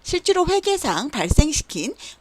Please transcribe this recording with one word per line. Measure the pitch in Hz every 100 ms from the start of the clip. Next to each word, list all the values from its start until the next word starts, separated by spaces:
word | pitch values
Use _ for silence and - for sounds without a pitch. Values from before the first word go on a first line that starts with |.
실제로 | - 359 381 370 349
회계상 | 392 403 392 294 220 277
발생시킨 | 233 170 - 302 285 - 170 196 427 - -